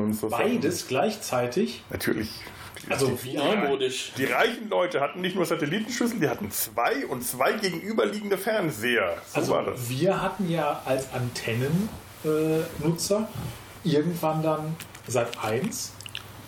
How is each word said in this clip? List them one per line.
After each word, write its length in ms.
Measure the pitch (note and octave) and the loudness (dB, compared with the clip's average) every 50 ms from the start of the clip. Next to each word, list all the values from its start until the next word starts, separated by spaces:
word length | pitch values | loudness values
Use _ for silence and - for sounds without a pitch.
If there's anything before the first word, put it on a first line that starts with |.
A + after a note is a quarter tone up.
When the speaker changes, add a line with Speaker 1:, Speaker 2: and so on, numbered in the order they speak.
| G#2+ | 2
Speaker 1:
und 100 | G#2+ G#2+ | 2 0
so 160 | - - A2 | 0 -2 -2
Speaker 2:
Beides 500 | A#2 - - G#3+ B3 - C3 D3+ - - | 0 2 2 2 2 2 2 0 0 -2
Speaker 1:
Sachen. 100 | - - | -4 -2
Speaker 2:
gleichzeitig? 960 | B2+ C3+ F3+ A3 A3 - - - B2+ B2 A#2+ A#2+ - F3+ A3 A3+ - - - - | 0 2 2 2 0 -2 -6 -2 0 0 0 0 2 2 0 0 -2 -8 -12 -8
Speaker 1:
Natürlich. 400 | - F#2 - A#2+ - G#2+ G#2+ - - - - - - - - - - - - - | -6 -2 0 0 0 0 -2 -6 -6 -10 -12 -14 -14 -14 -14 -14 -14 -12 -6 -4
Speaker 2:
Also 180 | - B2+ C3+ B2+ | 0 2 2 2
Speaker 1:
Die, 160 | A#2+ B2 B2 | 2 0 -4
Speaker 2:
wie 120 | B2+ C#3 D3+ | -6 -4 0
Speaker 3:
neumodisch. 760 | C#3 E3 G#3+ G#3 - C#3+ C#3 C3+ C3 B2+ B2+ - - - - B2+ | 2 2 2 2 2 2 2 2 0 0 0 -2 -6 -6 -4 -2
Speaker 1:
die 80 | C3+ | 0
reichen 420 | B2+ B2 C#3 G3 B3 A#3+ - A3 G3+ | 2 4 4 4 2 2 -2 -4 0
Leute 320 | F#3+ F#3 F3+ F3 F3 C#3 | 2 2 2 2 2 0
hatten 200 | C#3 C#3+ - F3+ | 0 0 -2 -2
nicht 140 | F#3 F#3 F3+ | -2 -2 0
nur 100 | F#3+ E3+ | 0 2
Satellitenschüsseln, 720 | - F3 D#3 D3+ C#3+ E3+ G#3+ A3 - - - B3 A3+ A3+ G#3 | 2 2 0 0 0 0 -2 -2 -2 -2 0 0 0 2 2
die 80 | D3+ C3 | 2 2
hatten 240 | A#2 - G2+ G2 | 2 0 -4 -4
zwei 540 | - - - - G#2+ A#2 A#2+ D#3+ A#3 C#4 B3+ - | -4 -4 -4 -2 0 2 2 2 2 0 -2 -4
und 160 | C#3 B2 A#2+ | -4 -4 -4
zwei 300 | - - B2 C3+ F3+ A#3 | -4 0 2 2 2 2
gegenüberliegende 840 | A3 G#3+ F#3 E3 D#3+ F3 G3+ A3 A3 A3 G#3 G3+ G#3 G#3 G3+ G3 F#3 | 2 0 0 -2 -2 -4 -2 2 2 2 2 2 -2 0 0 0 0
Fernseher. 800 | - A#3 A3 G#3+ F#3 D#3 B2+ G#2+ A2 B2 A#2+ A2 G2 F2 E2 - - - | 2 0 2 2 2 0 0 0 2 4 4 4 4 4 0 -2 -6 -4
So 120 | - D3 | -2 -2
Speaker 2:
Also 140 | E3 - - | 2 2 2
Speaker 1:
war 100 | E2 - | 2 2
das. 240 | - - - A#2+ A#2 | 0 -2 -4 -4 -4
Speaker 2:
wir 320 | B2+ C3 E3 F#3+ F#3 D#3+ | 0 2 4 4 4 4
hatten 280 | F3 G3 - - G3 E3 | 0 -2 -2 0 0 0
ja 320 | E3 E3 D3+ C#3+ - - - | 2 2 2 0 0 -2 0
als 220 | C#3+ C3 C3 C3+ - - | 0 0 0 0 -2 -2
Antennen, 720 | C3 B2 B2 - - - A#2+ A2+ A#2+ C3 C#3+ D#3+ F#3 G#3+ G#3+ - - - - - - - | -2 -2 -2 -4 -4 -2 0 0 2 2 2 2 2 2 0 -4 -8 -14 -16 -16 -6 0
äh, 600 | D#3 D#3 D#3 D#3 D#3+ D#3 D#3+ D#3+ - - - D3 | 0 2 4 4 4 4 2 0 -2 -4 -2 0
Nutzer 440 | D#3+ E3+ E3+ - - G3+ G#3+ A3 - - - - A#2+ - - - - - - - | 0 2 2 2 2 2 2 2 -2 -4 -6 -8 -8 -8 -10 -14 -16 -14 -4 0
irgendwann 580 | E3+ D3+ D3 D3+ F3 E3+ E3 - D#3 D#3 D#3+ D#3 | 4 4 4 4 2 0 0 0 2 2 2 2
dann 320 | D#3+ D#3 D3+ D3+ D#3 D#3+ - - - - - - - | 2 2 2 0 -4 -6 -6 -8 -14 -14 -14 -8 0
Sat 360 | A#2 B2 A#2 - - - - | 2 2 2 2 -2 -4 -2
eins, 500 | A2 A2 B2+ C#3+ A3+ - - - - - - - - - - - - - - - | 0 0 0 0 -2 -4 -4 -8 -8 -10 -14 -16 -12 -12 -12 -12 -12 -16 -16 -14